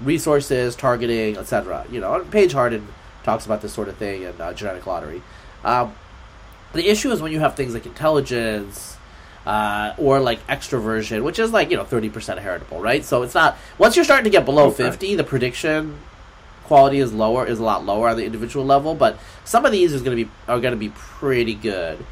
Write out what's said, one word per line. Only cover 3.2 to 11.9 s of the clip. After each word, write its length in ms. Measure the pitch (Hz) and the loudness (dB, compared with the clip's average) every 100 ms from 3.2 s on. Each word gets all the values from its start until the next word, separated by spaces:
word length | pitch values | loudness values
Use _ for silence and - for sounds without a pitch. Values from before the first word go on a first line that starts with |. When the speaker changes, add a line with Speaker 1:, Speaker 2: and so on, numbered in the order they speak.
Speaker 1:
talks 220 | - 110 - | -4 -4 -4
about 160 | 104 | -6
this 100 | 104 | -6
sort 160 | - 98 | -8 -8
of 80 | 90 | -8
thing 280 | 101 98 | -8 -8
in, 140 | 90 87 | -10 -10
uh, 140 | 85 | -10
Genetic 340 | 87 101 90 95 | -8 -10 -10 -8
Lottery. 360 | 85 78 80 - - - - | -8 -8 -14 -16 -20 -20 -8
Um, 300 | - 123 120 - - - - - - - - | -2 -2 -2 -8 -20 -20 -20 -20 -20 -20 -8
the 120 | 165 175 | -2 2
issue 200 | 208 277 | 2 2
is 120 | 208 | -2
when 100 | 156 | -2
you 80 | 156 | -2
have 140 | 147 | 0
things 180 | - 123 | 0 -4
like 140 | 113 120 | -6 -10
intelligence, 1120 | - 156 151 131 120 113 104 101 - - - - - - - - | -4 0 2 0 -2 -2 -4 -8 -14 -16 -18 -20 -20 -20 -12 -4
uh, 480 | 107 107 104 107 - | -2 0 -2 -4 -2
or, 240 | 143 135 | 2 2
like, 260 | 127 117 - | 2 -2 -4
extroversion, 720 | 135 - 131 107 110 104 110 | -6 -4 -4 -2 -4 -4 -4
which 160 | 135 175 | -4 -2
is, 140 | 226 | 0
like, 180 | 220 165 | 2 2
you 80 | 139 | -2
know, 60 | |
thirty 260 | 98 | -2